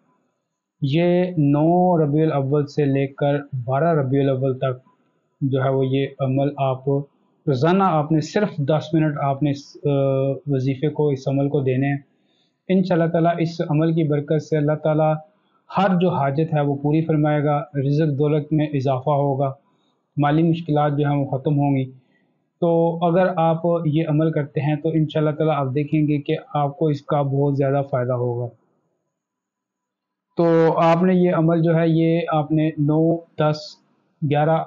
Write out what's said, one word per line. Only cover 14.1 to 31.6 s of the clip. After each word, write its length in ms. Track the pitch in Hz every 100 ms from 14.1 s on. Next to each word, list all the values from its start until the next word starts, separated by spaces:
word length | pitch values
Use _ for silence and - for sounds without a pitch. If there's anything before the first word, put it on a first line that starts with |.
| 147 147 156
से 160 | 151 156
अल्लाह 180 | 147 151
ताला 320 | 156 156 156 156 - _ _ _ -
हर 260 | 185 196 180
जो 140 | 175
हाजत 400 | 165 139 139 160
है 100 | 151
वो 120 | 143 143
पूरी 260 | 147 156
फरमाएगा, 560 | 165 156 151 151 147 147 - 143
रिज़्क 320 | 135 147 160
दौलत 400 | 135 147 151 147
में 160 | 156 151
इजाफ़ा 420 | 143 135 127 120 135
होगा, 420 | 143 131 139 135 _ _ _ _ _ 147
माली 260 | 147 156
मुश्किलात 500 | 170 165 156 147 147
जो 140 | 143 143
हैं 80 | 143
वो 100 | 139
ख़त्म 280 | 135 156
होंगी। 300 | 143 143 135 131 - _ _ _ _ _ _
तो 80 | 170 165 170 170
अगर 240 | 175 175 185 180
आप 440 | 165 165 170 170 160
ये 160 | 151
अमल 280 | 156 147 160
करते 300 | 156 139 -
हैं 200 | 143 147
तो 120 | 160
इंशाअल्लाह 400 | 160 151 156 151
ताला 200 | 147 160
आप 140 | 147 135
देखेंगे 500 | 143 147 156 147 147
कि 200 | 147 160 - 147
आपको 340 | 143 - 160
इसका 300 | 135 - 147
बहुत 320 | 139 139 143 139
ज़्यादा 260 | 139 143
फ़ायदा 320 | 139 131 123
होगा। 340 | 123 123 120 120 - _ _ _ _ _ _ _ _ _ _ _ _ _ _ _ _ _ -
तो 340 | 170 165 165
आपने 440 | 160 165 165 185 180
ये 140 | 180
अमल 300 | 175 160 170